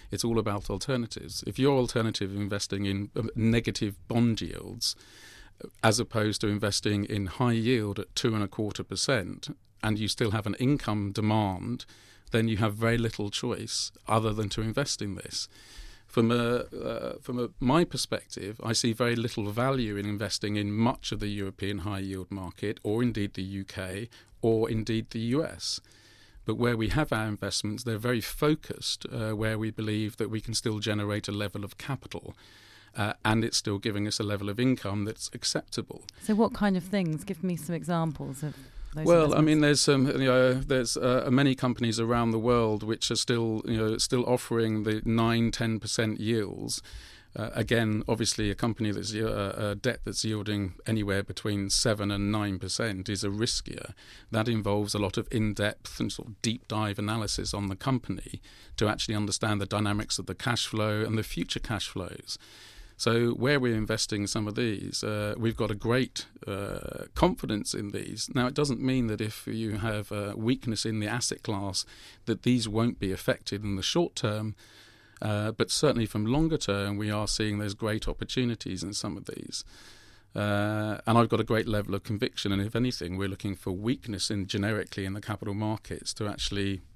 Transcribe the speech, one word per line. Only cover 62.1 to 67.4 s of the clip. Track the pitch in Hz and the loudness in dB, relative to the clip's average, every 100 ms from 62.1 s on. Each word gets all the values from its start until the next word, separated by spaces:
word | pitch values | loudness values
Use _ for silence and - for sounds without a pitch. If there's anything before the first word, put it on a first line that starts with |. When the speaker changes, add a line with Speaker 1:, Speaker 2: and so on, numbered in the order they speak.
| - - - - - - - - - | -10 -12 -12 -12 -20 -20 -20 -18 -2
Speaker 1:
So | - 117 120 | 2 4 4
where | 117 120 147 | 2 4 4
we're | 127 110 | 4 2
investing | 107 107 - 104 101 | 2 0 0 0 0
some | - 107 | 0 -2
of | 107 | 0
these, | 120 101 92 - | 0 -2 -4 -4
uh, | 107 107 104 - | -2 -2 -2 0
we've | 113 110 | 0 0
got | 110 | -2
a | 107 | 0
great, | 113 123 123 - - - - | 2 2 2 -4 -12 -12 -8
uh, | 98 101 92 - - - | -6 -4 -6 -6 -10 -6
confidence | - 175 185 | 2 2 2